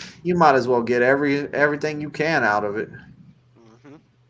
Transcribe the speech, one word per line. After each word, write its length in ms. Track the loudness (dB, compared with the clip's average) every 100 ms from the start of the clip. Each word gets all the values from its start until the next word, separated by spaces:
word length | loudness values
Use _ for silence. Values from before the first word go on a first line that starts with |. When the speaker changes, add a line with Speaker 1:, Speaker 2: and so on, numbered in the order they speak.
| -18 -10
Speaker 1:
you 120 | -2 2
might 180 | 4 4
as 120 | 2
well 140 | 0
get 180 | 0 2
every, 500 | 2 2 2 -2 -2
everything 460 | 0 0 0 -4 -6
you 100 | -8
can 320 | -4 -2 0
out 200 | 0 0
of 140 | -2 -6
it. 120 | -10
Speaker 2:
Mm-hmm. 1040 | -14 -20 -20 -20 -20 _ _ -20 -20 -20 -20 _ _ _